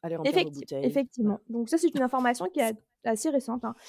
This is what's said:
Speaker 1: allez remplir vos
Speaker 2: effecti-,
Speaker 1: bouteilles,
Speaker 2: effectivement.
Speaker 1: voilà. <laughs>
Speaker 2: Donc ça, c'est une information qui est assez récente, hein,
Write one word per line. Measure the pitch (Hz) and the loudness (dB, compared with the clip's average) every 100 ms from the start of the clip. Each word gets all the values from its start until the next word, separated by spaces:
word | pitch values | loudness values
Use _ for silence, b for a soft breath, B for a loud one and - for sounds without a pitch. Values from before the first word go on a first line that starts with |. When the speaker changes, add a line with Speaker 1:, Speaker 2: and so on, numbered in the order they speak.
Speaker 1:
allez | 170 165 | -6 -2
remplir | 277 349 | 2 2
vos | 320 | 0
Speaker 2:
effecti-, | |
Speaker 1:
bouteilles, | 143 - 139 | -4 -8 -2
Speaker 2:
effectivement. | 285 285 247 247 208 196 | 0 0 -2 0 0 0
Speaker 1:
voilà. | |
<laughs> | - | -4
Speaker 2:
Donc | 233 226 | -6 -2
ça, | 330 | 2
c'est | 339 | 2
une | 285 | 2
information | 254 262 240 247 370 | 0 2 2 0 -2
qui | 311 | 0
est | 226 220 _ _ | 0 -2 _ _
assez | 233 220 311 | -2 0 2
récente, | 277 233 240 | 0 0 -4
hein, | 226 - | -6 -10